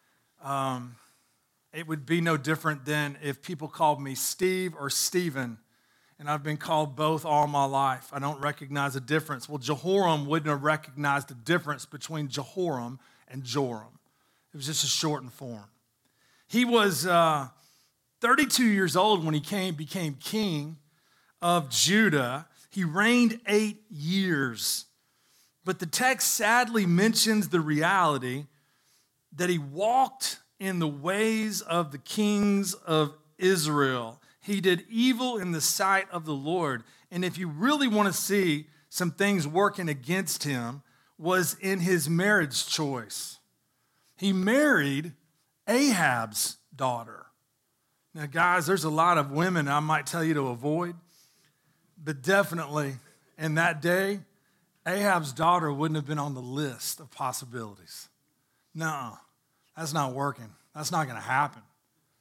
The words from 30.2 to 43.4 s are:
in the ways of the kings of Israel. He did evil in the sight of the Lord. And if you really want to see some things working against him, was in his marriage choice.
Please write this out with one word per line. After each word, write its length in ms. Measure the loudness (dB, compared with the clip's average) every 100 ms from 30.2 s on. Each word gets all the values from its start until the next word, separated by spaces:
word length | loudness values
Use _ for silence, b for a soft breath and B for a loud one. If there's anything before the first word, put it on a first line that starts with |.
| -8 -8 _ -8
in 180 | -4 0
the 100 | 0
ways 720 | -2 -2 0 2 2 -2 -4
of 300 | -2 0 0
the 80 | -6
kings 720 | -6 0 2 4 4 2 0
of 400 | -4 0 2 2 -2 _ 0
Israel. 840 | 2 4 2 2 2 0 -6 -12 b b
He 200 | -4 0
did 240 | 2 2 0
evil 480 | 2 2 2 -2 -4
in 160 | -4
the 80 | -2
sight 460 | 0 0 2 2 0
of 120 | -6
the 80 | -6
Lord. 520 | -4 -2 -2 0 -4 -8 b b
And 140 | -4
if 120 | -4 -4
you 120 | -8
really 400 | 0 2 2 2
want 180 | 2 2
to 60 |
see 560 | 0 0 2 2 0 -4 b b
some 220 | -4 -2
things 380 | 0 2 2 0
working 400 | 2 2 0 -4
against 560 | -4 -2 -2 -2 -4
him, 380 | -4 -4 -4 -10 -16 b b b
was 380 | 0 2 0 -2
in 200 | -4 -2
his 280 | 2 0 2
marriage 580 | 0 2 2 2 -2 -2
choice. 720 | -2 -2 -4 -8 -12 -12 -16